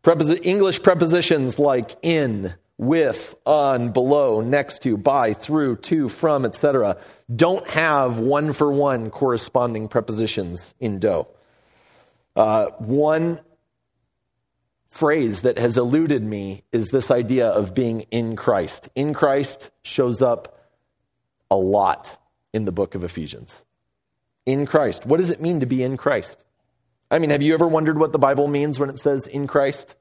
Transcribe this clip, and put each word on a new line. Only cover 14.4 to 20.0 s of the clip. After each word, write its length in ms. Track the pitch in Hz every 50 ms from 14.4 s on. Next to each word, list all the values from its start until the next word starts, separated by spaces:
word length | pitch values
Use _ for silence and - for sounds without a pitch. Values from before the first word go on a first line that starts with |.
| _ _ _ _ _ _ _ _ _ _
phrase 540 | - - 160 147 151 156 135 113 101 92 -
that 160 | 123 117 -
has 180 | 117 120 110
eluded 460 | 123 123 120 131 156 165 156 147 123 107
me 400 | 107 107 104 101 98 95 98 _ _
is 180 | - 117 110 104
this 220 | 135 135 120 -
idea 360 | 131 123 120 104 131 127 117
of 260 | 110 92 104 104 92 90
being 280 | 131 127 117 113 113 - _
in 240 | 107 120 117 113 113
Christ. 540 | 101 - - 110 98 87 - - - - - _
In 180 | 131 139 151 147
Christ 560 | - - 143 135 143 139 - - - - - _ _ _
shows 380 | - - -